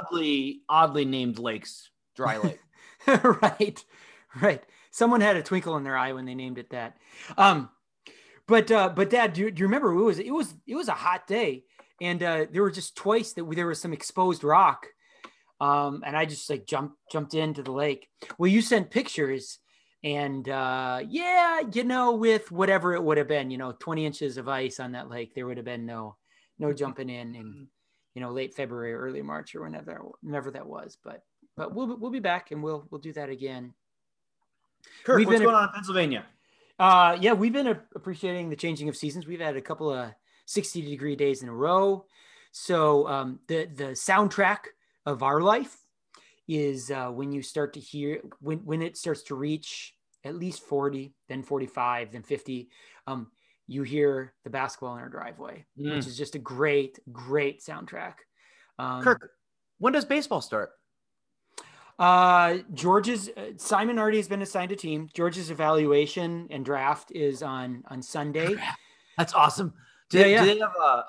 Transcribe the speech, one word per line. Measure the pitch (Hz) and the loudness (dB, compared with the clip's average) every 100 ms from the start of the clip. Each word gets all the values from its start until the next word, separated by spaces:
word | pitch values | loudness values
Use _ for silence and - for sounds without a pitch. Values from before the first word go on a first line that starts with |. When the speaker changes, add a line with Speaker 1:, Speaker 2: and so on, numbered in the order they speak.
Speaker 1:
oddly, | - 175 156 139 135 139 - | -2 -2 0 0 -2 -8 2
oddly | 156 160 143 | 4 4 4
named | 135 131 123 110 | 0 0 -2 -4
lakes, | 120 107 - - - _ _ - | -6 -6 -10 -18 -20 _ _ -4
Dry | 123 110 | -2 0
Lake. | 104 - _ _ - - - | -2 -4 _ _ -20 -4 4
Speaker 2:
<laughs> | |
Right, | 254 247 170 202 - 214 - - - - - _ 127 | 6 6 6 4 2 -2 -4 -18 -20 -20 -20 _ 0
right. | 196 139 - _ _ | 2 0 -6 _ _
Someone | - 233 240 | 2 4 6
had | 208 180 | 4 2
a | |
twinkle | 156 185 170 156 | 0 -2 -2 -4
in | |
their | 139 131 | -2 -2
eye | 131 | -2
when | 131 | -4
they | 127 | -8
named | 131 127 123 | -10 -10 -12
it | 120 | -12
that. | 123 117 - _ - - 175 | -10 -10 -14 _ -20 -4 6
Um, | 196 160 123 _ _ _ - - _ _ - | 8 6 -2 _ _ _ -20 -20 _ _ 4
but, | 220 220 | 4 6
uh, | 220 185 | 4 4
but | 165 196 | 2 2
Dad, | 240 214 | 4 2
do | 165 | 0
you, | 214 | -2
do | 170 | 0
you | 196 | 0
remember | 262 233 | 2 2
it | 175 | 2
was, | 220 165 | 2 2
it | 233 | -2
was, | 311 247 - - | -4 -4 -8 -10
it | |
was | 277 247 | -6 -4
a | |
hot | - 175 185 - | -2 -2 -4 -4
day, | 214 190 131 _ _ - - | -2 -2 -4 _ _ -20 -8
and, | 175 175 | -4 -2
uh, | 175 160 156 | -2 -2 -2
there | 170 | 0
were | 202 | 0
just | 170 - - | -2 -12 -6
twice | 196 226 226 | 0 0 0
that | - | -8
we, | 165 | -6
there | 160 170 | -4 -4
was | 156 | -4
some | 175 | -6
exposed | 147 - - 185 170 | -8 -6 0 0 0
rock | 143 170 170 - - _ _ _ - _ _ - | 4 6 6 2 -8 _ _ _ -20 _ _ -4
um, | 143 143 143 147 143 | 2 2 0 -4 -4
and | 151 | -2
I | |
just, | 160 151 - | -2 -4 -6
like, | 139 101 | -8 -4
jumped, | 143 147 - - | -6 -6 -10 -8
jumped | 156 147 | -8 -4
into | 160 156 143 | -2 -2 -4
the | 131 | -6
lake. | 131 147 139 _ - - - | -2 -2 -2 _ -20 -12 0
Well, | 180 | 4
you | 214 | 4
sent | 226 226 180 | 4 0 2
pictures | 240 - - 139 131 - - _ _ _ _ | -2 -2 -2 -2 -4 -8 -18 _ _ _ _
and, | 151 147 143 135 131 | -6 -4 -4 -4 -6
uh, | 135 131 131 127 127 - | -4 -2 -2 -4 -6 -6
yeah, | 311 349 359 339 330 247 | -4 2 4 4 2 -2
you | 220 | -2
know, | 247 254 247 | 0 2 2
with | 226 226 214 - | 4 4 2 0
whatever | 170 190 190 175 | 0 2 4 2
it | 175 | 0
would | 160 151 | 2 2
have | 139 | 2
been, | 147 131 | 0 -2
you | 131 | -6
know, | 127 | -10
twenty | 117 - 160 156 | -10 -6 -4 -4
inches | 143 147 123 | -4 -6 -6
of | 123 | -4
ice | 135 131 - | -4 -4 -6
on | 127 | -10
that | 123 131 | -10 -12
lake, | 120 117 | -12 -10
there | 135 123 | -10 -8
would | 120 | -8
have | 117 | -10
been | 120 117 | -10 -10
no, | 113 110 - _ _ _ - | -10 -12 -16 _ _ _ -6
no | 147 | -4
Speaker 1:
Mm-hmm. | 143 | -2
Speaker 2:
jumping | 139 131 127 | -4 -6 -10
in, | 123 117 | -10 -12
in, | 120 | -14
Speaker 1:
Mm-hmm. | 110 143 135 _ _ _ _ | -16 -18 -20 _ _ _ _
Speaker 2:
you | 127 | -12
know, | 123 | -8
late | 127 131 | -8 -8
February, | - 131 120 117 | -8 -8 -8 -8
early | 117 131 139 | -8 -8 -10
March | 143 151 - 165 | -8 -10 -12 -14
or | |
whenever, | 160 156 151 - - - | -12 -14 -14 -16 -16 -18
whenever | 156 143 131 | -10 -10 -8
that | 131 147 | -12 -14
was. | 151 - - | -16 -16 -20
But, | - - _ _ _ - | -20 -20 _ _ _ -12
but | 160 | -10
we'll, | 208 247 240 | -8 -8 -8
we'll | 240 | -8
be | 254 | -6
back | 190 175 - | -4 -4 -6
and | 151 | -10
we'll, | 151 151 151 | -8 -8 -10
we'll | 151 | -16
do | 160 | -14
that | 147 139 | -12 -10
again. | 131 135 127 123 _ _ _ _ _ _ _ _ _ _ _ _ - | -10 -10 -10 -16 _ _ _ _ _ _ _ _ _ _ _ _ -8
Speaker 1:
Kirk, | - 247 | 4 4
Speaker 2:
We've | 214 | 6
Speaker 1:
what's | 226 | 6
Speaker 2:
been | 226 | 6
Speaker 1:
going | 220 | 6
on | |
in | 196 | 4
Pennsylvania? | 202 190 185 156 113 - _ _ _ _ - | -2 -4 0 0 -2 -8 _ _ _ _ 4
Speaker 2:
Uh, | 190 185 175 175 | 8 10 8 6
yeah, | 202 | 2
we've | 208 226 | 4 2
been | 277 254 | 2 0
a-, | 202 - 135 | -2 -6 -14
appreciating | 190 160 190 180 170 | -12 -8 -6 -6 -6
the | 147 | -6
changing | 170 147 147 | -6 -4 -6
of | - | -6
seasons. | 151 170 151 | -8 -8 -12
We've | 170 | -8
had | 160 135 | -6 -6
a | |
couple | 135 156 151 | -6 -6 -4
of | 131 117 - _ _ - | -4 -8 -14 _ _ -6
sixty | 208 - 175 | -4 -4 -6
degree | 147 139 147 143 | -8 -6 -6 0
days | 143 131 | 0 0
in | 127 | -4
a | |
row. | 117 151 185 196 190 - _ _ _ _ | -2 2 4 4 0 -4 _ _ _ _
So, | - - 170 151 147 147 | -12 -2 4 6 6 4
um, | 139 127 131 - | -2 -4 -8 -6
the, | 160 165 | -4 -4
the | 139 139 | -8 -10
soundtrack | 123 - 190 202 - 190 208 - _ _ _ | -6 2 4 4 4 2 2 -6 _ _ _
of | 147 127 | -6 -2
our | 135 151 | 2 4
life | 185 233 - - _ _ _ - _ _ - | 4 4 0 -12 _ _ _ -20 _ _ -6
is, | 156 143 131 120 | -2 -2 -2 -6
uh, | 135 127 | -6 -6
when | 123 139 | -6 -6
you | 143 | -6
start | 131 156 147 | -6 -4 -4
to | 147 | -6
hear, | - 147 143 151 151 - | -14 -8 -6 -6 -10 -12
when, | 143 160 | -8 -8
when | 196 160 | -4 -4
it | 165 - | -6 -6
starts | 170 147 | -6 -6
to | - | -6
reach | 135 147 156 - - - _ _ _ | -8 -6 -6 -8 -14 -16 _ _ _
at | 135 170 | -14 -10
least | 180 - | -10 -10
forty, | - 143 143 135 139 _ - | -6 -2 -2 -4 -12 _ -14
then | 131 | -12
forty-five, | 131 139 127 - 123 120 110 | -6 -6 -6 -4 -2 -2 -6
then | 117 | -12
fifty, | - 143 - 123 123 _ _ _ - | -8 -8 -8 -12 -12 _ _ _ -12
um, | 127 113 _ _ _ - | -10 -12 _ _ _ -12
you | 131 | -8
hear | 123 147 143 135 131 _ | -4 0 2 0 -6 _
the | 135 | -10
basketball | 135 131 - 127 120 | -6 -6 -6 -12 -12
in | |
our | 127 | -14
driveway, | - 117 - - - _ 135 | -14 -14 -14 -16 -18 _ -10
Speaker 1:
Mm. | 147 147 | -6 -6
Speaker 2:
which | 127 | -6
is | 123 | -8
just | 143 151 | -10 -10
a | |
great, | 120 127 151 143 135 - - | -10 -2 2 2 0 -8 -20
great | 113 123 147 139 143 | -16 -2 0 0 -4
soundtrack. | - 156 - - 180 - _ _ _ _ _ - | -14 -14 -14 -12 -12 -14 _ _ _ _ _ -10
Um, | 127 127 | -8 0
Speaker 1:
Kirk, | 247 - - _ _ _ _ - | 2 2 0 _ _ _ _ -2
when | 233 | 2
does | 285 | 2
baseball | 294 285 294 175 | 2 0 0 -4
start? | - 110 - _ _ _ _ _ _ _ _ - - - - - | -2 -4 -4 _ _ _ _ _ _ _ _ -20 -20 -20 -14 2
Speaker 2:
Uh, | 180 180 180 175 170 180 - | 6 8 8 8 6 2 -4
George's, | 139 170 202 208 226 202 | -2 4 4 4 -4 -6
uh, | - 214 196 | -12 -14 -10
Simon | - 202 220 233 | -2 0 2 0
already | 214 214 | 2 2
has | 190 | 0
been | 196 | -4
assigned | 196 190 180 | -4 -4 -4
a | 196 | -6
team. | 165 151 156 | -6 -6 -6
George's | - 170 175 160 | -2 -2 -2 -8
evaluation | 156 156 156 147 143 151 185 170 170 170 | -2 2 4 6 6 4 0 -4 -6 -8
and | 147 | -8
draft | 131 139 135 - - | -4 -2 0 -2 -4
is | 170 143 131 | -2 -2 -2
on, | 147 131 127 123 - | -6 -8 -8 -10 -12
on | 131 | -14
Sunday. | - 156 147 151 170 214 - - _ _ _ - | -8 -6 -4 -2 -2 -2 -6 -10 _ _ _ -4
Speaker 1:
That's | 156 | 0
awesome. | - 147 - 165 - _ _ - | 6 6 4 -6 -8 _ _ 2
Do | 180 | 8
Speaker 2:
Yeah, | |
Speaker 1:
they, | 196 | 8
Speaker 2:
yeah. | 220 | 8
Speaker 1:
do | 202 | 6
they | 214 | 4
have | 214 180 | 0 2
a, | 151 123 | 4 4